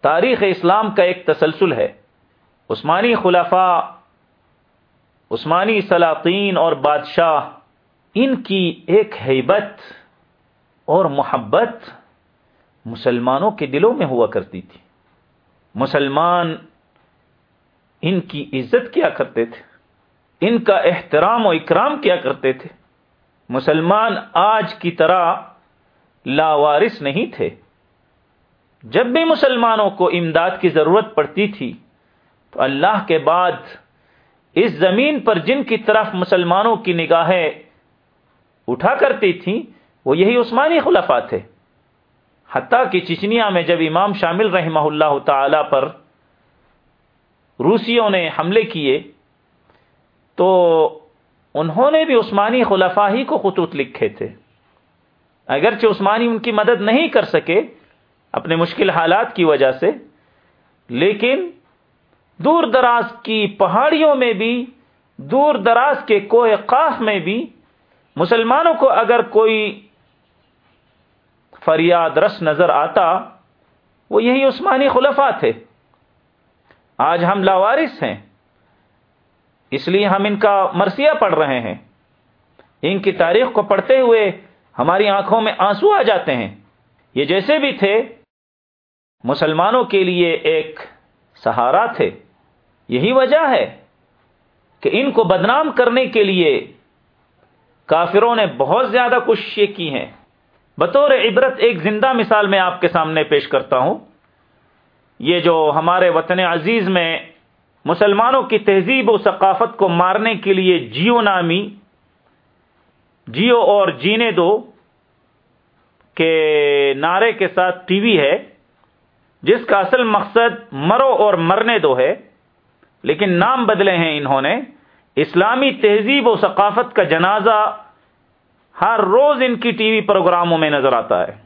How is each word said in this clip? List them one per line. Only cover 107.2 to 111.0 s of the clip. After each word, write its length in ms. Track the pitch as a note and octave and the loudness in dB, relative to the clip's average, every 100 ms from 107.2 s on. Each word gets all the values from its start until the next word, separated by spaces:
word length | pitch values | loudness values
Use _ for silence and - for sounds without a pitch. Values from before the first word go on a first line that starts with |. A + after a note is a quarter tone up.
| - _ _ _ _ _ C#3+ | -10 _ _ _ _ _ -6
مسلمانوں 580 | E3+ G#3 G3+ A#3 C4 | 0 2 2 2 0
کی 160 | B3+ A3 | 0 0
تہذیب 500 | G#3 G3 F3+ C4 A3 | 2 2 2 0 2
و 80 | G#3+ | 2
ثقافت 600 | G3+ - G3 F#3 A#3 - | 0 0 0 2 -2 0
کو 120 | G3 | 0
مارنے 460 | E3+ F3+ F#3+ A3 G#3+ | 2 2 2 0 -2
کے 180 | G3 | 0
لیے 260 | F#3+ F#3 E3+ | 2 2 0
جیو 420 | A#2 A#2+ | -2 -2